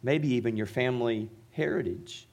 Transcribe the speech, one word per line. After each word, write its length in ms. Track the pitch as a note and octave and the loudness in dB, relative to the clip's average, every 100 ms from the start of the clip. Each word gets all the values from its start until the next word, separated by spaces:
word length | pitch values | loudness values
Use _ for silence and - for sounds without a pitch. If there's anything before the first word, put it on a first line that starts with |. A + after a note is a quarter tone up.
Maybe 280 | B2 D#3 D3+ | 2 2 4
even 280 | B2 A#2 A2 | 2 2 -2
your 80 | G#2+ | -2
family 640 | - B2+ B2 A#2+ A2+ A2 - - | 0 0 2 0 0 -4 -10 -14
heritage? 760 | - E3 - - - - - - | -2 0 0 -2 -6 -10 -16 -18